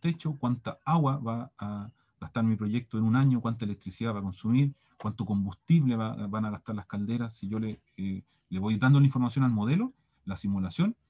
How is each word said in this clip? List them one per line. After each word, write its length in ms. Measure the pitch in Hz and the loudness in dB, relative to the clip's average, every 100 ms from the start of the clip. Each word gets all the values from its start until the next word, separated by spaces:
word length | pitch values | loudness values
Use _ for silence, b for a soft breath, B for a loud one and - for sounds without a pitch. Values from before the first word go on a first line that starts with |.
techo, 360 | 170 165 160 139 | -4 -2 -4 -4
cuánta 420 | 123 127 - - | -2 -2 -4 -8
agua 340 | - 165 139 139 | 0 2 2 0
va 340 | 113 117 123 - | -2 -4 -6 -10
a 360 | 104 104 107 - _ _ | -8 -8 -10 -14 _ _
gastar 240 | - 120 | -8 0
mi 100 | 113 | 0
proyecto 440 | 107 104 117 120 110 | 2 0 -2 -4 0
en 60 | |
un 120 | 110 123 | 2 4
año, 240 | 139 123 | 4 2
cuánta 240 | 117 113 | 0 -4
electricidad 500 | 107 98 - - 117 | -6 -8 -10 -6 -4
va 40 | 104 | -4
a 40 | |
consumir, 520 | 98 92 110 123 143 139 _ - | -6 -6 0 2 2 0 _ -10
cuánto 260 | 107 - | -8 -4
combustible 720 | 104 101 98 98 - 170 131 113 | -2 -2 -2 -6 2 4 4 0
va, 300 | 110 110 104 | -2 -6 -6
van 180 | 110 | -4
a 60 | 107 | -4
gastar 240 | 101 - 107 | -6 -8 -10
las 80 | |
calderas. 500 | - 101 104 117 117 | -8 -6 -4 -4 -4
Si 140 | 110 95 | -8 -8
yo 100 | 110 | -4
le, 220 | 110 107 _ - | -6 -8 _ -8
eh, 260 | 98 95 - _ _ | -6 -6 -10 _ _
le 80 | 92 | -4
voy 180 | 101 110 | -2 2
dando 240 | 131 139 | 6 8
la 60 | 139 | 6
información 360 | 135 123 139 | 4 0 2
al 100 | 131 | 2
modelo, 420 | 110 107 165 254 - _ _ - | 2 2 0 0 -6 _ _ -10
la 100 | 92 | -6
simulación 580 | 101 98 92 - 196 - _ | -4 -2 -2 0 0 -2 _